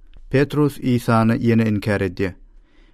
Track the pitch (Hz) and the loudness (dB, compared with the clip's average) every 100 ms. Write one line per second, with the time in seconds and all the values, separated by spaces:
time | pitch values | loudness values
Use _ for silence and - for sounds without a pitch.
0 | - - - 127 143 139 147 - - 120 | -20 -20 -4 -2 0 0 -2 -2 -2 0
1 | - 113 110 117 117 113 113 107 107 98 | 2 2 2 2 2 2 2 -2 -2 -2
2 | 98 90 95 - - - - _ _ | -2 -4 -6 -6 -20 -20 -20 _ _